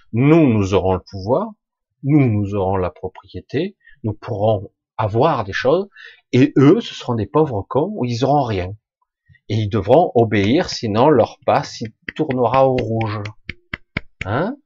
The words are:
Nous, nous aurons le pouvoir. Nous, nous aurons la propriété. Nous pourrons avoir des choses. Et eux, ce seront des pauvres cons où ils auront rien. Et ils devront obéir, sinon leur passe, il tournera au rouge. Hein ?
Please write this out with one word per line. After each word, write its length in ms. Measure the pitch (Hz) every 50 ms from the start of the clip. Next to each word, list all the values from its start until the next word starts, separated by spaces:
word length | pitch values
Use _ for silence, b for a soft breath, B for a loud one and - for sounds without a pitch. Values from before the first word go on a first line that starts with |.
| B B
Nous, 380 | - 113 139 147 156 170 156 127
nous 240 | 113 107 98 92 101
aurons 220 | 90 87 95 95
le 80 | 90 - -
pouvoir. 400 | - 98 92 107 131 175 220 226 208 _ _ _ _ _ _ _ _ _ -
Nous, 260 | 135 151 147 131 120
nous 240 | 107 104 101 98 101
aurons 240 | 104 92 95 98
la 140 | 98 90 87
propriété. 840 | - - - 92 _ - _ _ - 90 - - - 143 180 208 - b b b b b -
Nous 100 | 107 101
pourrons 580 | - - - 113 98 104 110 113 98 98 - _ _ _ _ -
avoir 460 | - 113 101 101 117 143 165 147 120 101
des 100 | 98 92
choses. 360 | - - 127 156 185 202 B B B B B B B B -
Et 220 | - 123 135 - -
eux, 240 | 143 131 143 196 233
ce 120 | - - -
seront 220 | - - - 117
des 100 | 113 98
pauvres 380 | - - 151 160 139 117 98 95
cons 280 | - - 131 160 202 214
où 100 | - 123
ils 220 | 123 120 113 135
auront 180 | 127 143 147 131
rien. 320 | 113 104 92 87 92 104 - _ _ _ _ _ _ _ _ b b b b b
Et 80 | - 107
ils 140 | 110 107 101
devront 420 | 117 107 87 110 127 160 180 - -
obéir, 540 | 120 117 107 110 101 98 107 131 175 175 -
sinon 400 | - - 123 107 98 113 123 156
leur 300 | 147 120 - - - _ -
passe, 360 | - 107 139 - - - -
il 120 | 117 110 _ _ - - -
tournera 520 | - 151 147 127 127 120 110 127 135 135
au 80 | 135 127
rouge. 460 | 127 113 110 113 113 110 104 107 107 101 107 - _ _ - - _ _ - - - _ _ - - - - _ - -
Hein ? 320 | 92 107 135 180 226 294 285 _